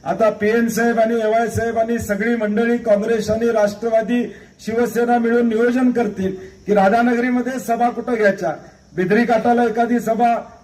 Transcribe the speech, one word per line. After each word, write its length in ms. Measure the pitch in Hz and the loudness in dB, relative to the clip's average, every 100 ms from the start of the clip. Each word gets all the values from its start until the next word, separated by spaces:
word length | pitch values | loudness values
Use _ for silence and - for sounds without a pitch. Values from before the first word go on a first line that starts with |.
| - | -6
आता 240 | 185 220 | 0 0
पीएन 360 | 214 208 233 226 | 2 0 2 0
साहेब 300 | 220 233 226 | 0 0 2
आणि 160 | 226 233 | 0 0
एवाय 320 | 214 226 226 | 0 0 0
साहेब 280 | 208 226 226 | -2 -2 -2
आणि 180 | 226 233 | -2 -2
सगळी 360 | 202 202 226 233 | -2 -2 -2 -2
मंडळी 420 | 208 208 233 240 | 0 0 0 0
काँग्रेस 520 | - 208 220 226 208 | 2 0 2 -2 -2
आणि 220 | 220 233 | -2 0
राष्ट्रवादी 720 | 220 208 208 233 220 208 240 226 - - _ - | 2 0 -2 -2 0 0 -2 -4 -10 -20 _ -6
शिवसेना 520 | 226 233 226 240 240 | -2 0 0 2 2
मिळून 300 | 233 240 233 | 2 2 2
नियोजन 420 | 220 240 247 254 | 2 2 2 2
करतील 440 | 240 208 196 190 - - - - | 2 -2 -2 -6 -6 -14 -14 0
की 80 | |
राधानगरीमध्ये 840 | 202 196 233 240 240 254 247 240 262 | 2 4 4 2 0 0 -2 -2 -6
सभा 300 | - 233 240 | -4 0 0
कुठं 260 | 226 233 233 | -2 -4 0
घ्यायच्या, 380 | 208 190 175 147 - - _ 160 | 2 0 -4 -6 -14 -20 _ -4
बिद्री 300 | 185 214 240 | 0 2 2
काठाला 380 | 220 240 240 | 2 2 2
एखादी 360 | 233 220 240 240 | 0 0 0 0
सभा 360 | 214 226 240 226 - - | -2 0 0 0 -6 -20